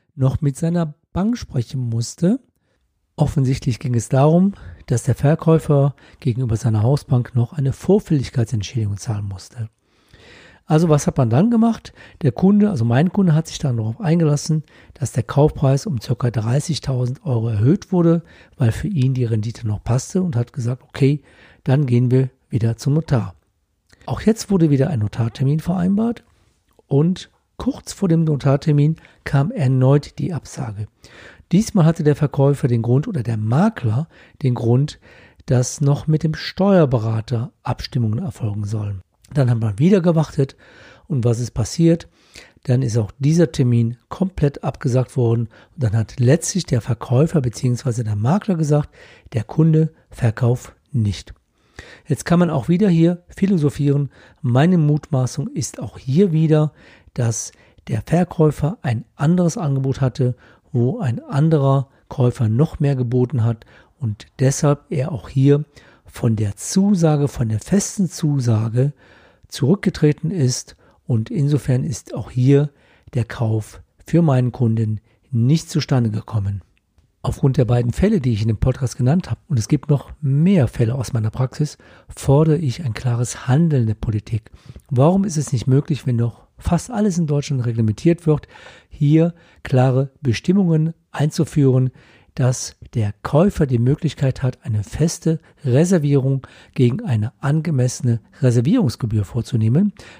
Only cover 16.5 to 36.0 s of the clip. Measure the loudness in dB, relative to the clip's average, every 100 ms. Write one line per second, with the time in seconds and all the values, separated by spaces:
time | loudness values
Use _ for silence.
16.5 | -2 -2 -6 -4 -4 -4 -6 -4 -2 -2
17.5 | 0 2 2 0 0 2 2 -2 -20 -16
18.5 | -2 0 0 -4 -2 0 0 -2 -2 -4
19.5 | -6 -6 -6 -2 -4 -2 -4 -2 -2 -4
20.5 | -6 -6 -6 _ 0 0 0 _ _ -20
21.5 | _ 0 0 2 2 2 2 0 _ -8
22.5 | -2 -2 -2 -2 -2 0 -2 -2 -12 _
23.5 | _ _ _ _ _ -10 -2 0 0 0
24.5 | 2 2 2 0 -2 -4 -2 -4 -2 -2
25.5 | -2 -2 -2 0 0 -2 -4 _ _ _
26.5 | _ _ _ -2 0 2 -2 -8 _ _
27.5 | -8 -6 -6 -10 -4 0 2 2 0 0
28.5 | 0 2 2 2 0 -10 _ -2 0 0
29.5 | 0 0 2 4 4 0 -8 -6 -6 -10
30.5 | -10 -10 -8 -12 _ -20 -20 -20 -18 0
31.5 | 0 2 4 4 4 0 2 0 2 2
32.5 | 2 0 0 2 0 0 -6 -4 -4 0
33.5 | 2 2 0 -2 -2 -4 -12 -20 -4 -2
34.5 | 0 2 2 2 -6 -20 -20 -20 _ -2
35.5 | 0 0 -2 0 0